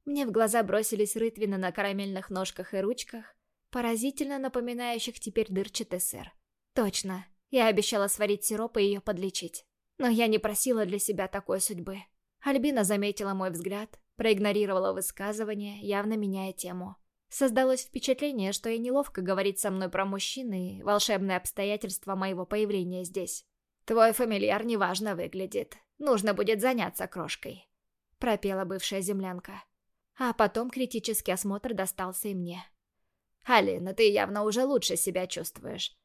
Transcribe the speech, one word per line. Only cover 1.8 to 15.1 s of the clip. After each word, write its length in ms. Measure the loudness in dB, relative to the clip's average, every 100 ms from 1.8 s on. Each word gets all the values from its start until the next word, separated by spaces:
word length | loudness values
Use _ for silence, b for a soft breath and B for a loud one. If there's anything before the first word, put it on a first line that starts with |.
| -2 -2 -4 -6 -6
ножках 420 | -4 -4 -6 -6
и 60 | -2
ручках, 580 | -2 -2 -8 -12 -16 _ _ _ _
поразительно 680 | -4 -2 0 -2 -2 -4 -2
напоминающих 800 | -2 -2 -4 -4 -4 -4 -6 -8
теперь 280 | -4 -2 0
дырчатый 500 | -2 -2 -6 -6 -2
сыр. 320 | -4 -4 -14 _ _ _ _
Точно, 540 | 0 2 0 -6 -8 -10 _ -2
я 160 | 4 6
обещала 420 | 4 2 2 0
сварить 360 | 2 2 2
сироп 340 | 0 -2 -2 2
и 60 |
её 180 | 2 2
подлечить. 640 | -2 -2 -2 -4 -8 -12 _ _ _ -2
Но 100 | 2
я 180 | 4 4
не 120 | 4
просила 480 | 2 0 2 2 2
для 120 | 0
себя 300 | -2 -2 -2
такой 320 | -4 -2 -2
судьбы. 380 | -2 -4 -8 -10 -14 _ _ _
Альбина 440 | 0 2 4 2
заметила 500 | 2 2 0 -2 -4
мой 160 | -2 -4
взгляд, 500 | -4 -6 -6 -10 -16 _ -2
проигнорировала 800 | 2 4 4 2 2 2 2
высказывание, 840 | 0 -4